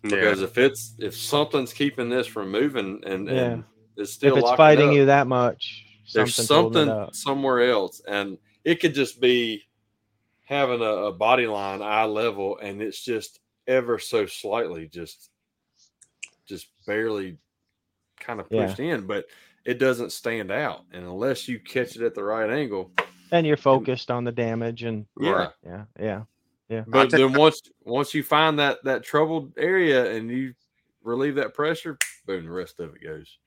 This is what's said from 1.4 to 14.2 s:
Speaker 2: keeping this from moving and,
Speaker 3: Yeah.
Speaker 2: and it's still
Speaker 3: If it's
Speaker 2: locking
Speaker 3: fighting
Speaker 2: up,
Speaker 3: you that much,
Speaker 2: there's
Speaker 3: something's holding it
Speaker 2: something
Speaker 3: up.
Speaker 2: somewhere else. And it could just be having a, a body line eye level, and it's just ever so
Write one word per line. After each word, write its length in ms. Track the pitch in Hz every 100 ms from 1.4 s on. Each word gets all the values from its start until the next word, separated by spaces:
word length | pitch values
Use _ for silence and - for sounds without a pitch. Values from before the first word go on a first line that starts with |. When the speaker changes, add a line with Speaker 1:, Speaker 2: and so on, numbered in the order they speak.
| 147 147 123
Speaker 2:
keeping 340 | - 143 135 120
this 180 | 123 117
from 240 | 113 95
moving 520 | 101 143 131 98 101
and, 240 | - 95 104
Speaker 3:
Yeah. 60 |
Speaker 2:
and 300 | 131 120 117 110 _ _ -
it's 140 | 104
still 180 | - 139
Speaker 3:
If 60 | 135
it's 60 |
Speaker 2:
locking 120 | 120 131
Speaker 3:
fighting 320 | 156 151 147
Speaker 2:
up, 60 |
Speaker 3:
you 100 | 143 139
that 200 | 139 131
much, 580 | 127 120 - - - - _ -
Speaker 2:
there's 200 | 110 107
Speaker 3:
something's 220 | - 113 147
holding 240 | 113 117
it 40 | 147
Speaker 2:
something 160 | 107
Speaker 3:
up. 120 | 101
Speaker 2:
somewhere 560 | - 139 139 135 123 120
else. 300 | 113 92 - -
And 300 | 101 101 95 _ _
it 120 | 156 165
could 140 | 170
just 260 | 139 131 123
be 440 | 123 123 117 104 _ _ _ _ _ _ _ _ _
having 340 | 143 135 123
a, 40 |
a 280 | 110 104 104
body 340 | 90 107 127 117
line 360 | 104 98 98
eye 220 | 104 107 110
level, 500 | 107 117 101 98 104
and 180 | 104 101
it's 240 | 107 -
just 360 | - 113 - _ _ _ -
ever 320 | 131 120 110
so 260 | - 117